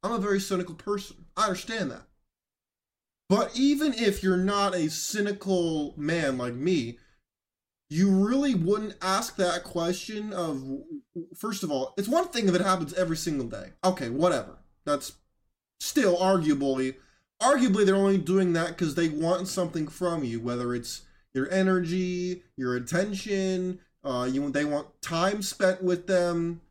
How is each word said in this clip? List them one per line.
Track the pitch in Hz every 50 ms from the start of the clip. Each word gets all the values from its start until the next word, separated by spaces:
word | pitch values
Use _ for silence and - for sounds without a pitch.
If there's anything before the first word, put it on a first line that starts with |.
| -
I'm | 196 233
a | 226
very | 190 208 202 196
cynical | 190 - 196 180 180 180 170
person. | - - - 208 202 196 - - - - - _
I | - 214
understand | 214 190 185 - - 226 226 190 139
that. | 120 - - _ _ _ _ _ _ _ _ _ _ _ _ _ _ _ _ _ _ _ _ _ _ _ _ _
But | 185 220 226 - -
even | 233 269 277 294 285 302 302 247
if | 220 233 208 190 - -
you're | 190 185
not | 180 185 196 208 202 202 202 180
a | 180 160 156
cynical | 156 - - - - 214 202 202 202 196 - 190 190 180 170 165 165 156 147 147 -
man | - 143 151 165 170 156 139 131
like | 127 123 123 120
me, | 123 135 170 190 160 120 117 117 - _ _ _ _ _ _ _ _ _ _ _ _ _ _ _ _ _ _
you | 147 160 190 202
really | 190 190 196 208 247 269 285 285 254
wouldn't | 185 160 175 208 208 214 214 - -
ask | - 185 190 202 233 - -
that | - 190 175 170 175 175
question | - - 175 165 170 185 185 - - 220 208 208 214 196
of, | 180 175 160 147 135 131 135 135 143 - 320 330 285 - _ _ 175 165 - -
first | - - 220 220 - -
of | 160
all, | 294 135 131 262 -
it's | - 196 208
one | 262 330 370 359
thing | - 233 220
if | 196 180
it | 180
happens | - 190 190 180 165 139 -
every | 185 185 165 165
single | 160 - 175 151 139 127
day. | 113 104 104 95 - - _ -
Okay, | 185 185 185 139 117
whatever. | 117 135 165 180 160 135 - - - - - _ _ _ _
That's | - 147 143 - - - _ _ _ _ _ _ _ _ _ _ _ _ _
still | - - - - 254 196 175 175
arguably, | 185 190 190 185 160 151 147 139 139 139 135 131 131 131 135 - _ _ _ _ _ _ _ _
arguably | 208 254 285 285 240 254 190 202 208
they're | 190 190
only | 196 196 196 196 190
doing | - - 185 190 190 180 170
that | 165 165 165 165
'cause | - 170 160 135
they | 170 170 160
want | 151 151 160 165 180 180 185 190
something | - 196 180 160 - 170 156 156
from | - - 180 175 170 165 143
you, | 120 113 117
whether | 113 120 120 120 123 120 123
it's | 120 120 - - - - - _ _ _ _ _
your | 175 143 -
energy, | 185 190 190 190 185 185 180 160 170 185 185 180 180 180 180 180 180 180 - _ _
your | - 131 123 123
attention, | 123 120 120 165 170 196 214 202 190 - 220 202 190 190 190 185 185 185 185 185 185 _ _ _ _ _
uh, | 139 127 123 127 254
you, | - 135 143 143
they | 135 143 -
want | - 147 147 - - _ _
time | - - 170 165 175 190 202 208
spent | 196 196 - - 202 185 185 185 185
with | 180 180 175 180
them. | - 190 180 175 175 170 170 170 170 170 165 _ _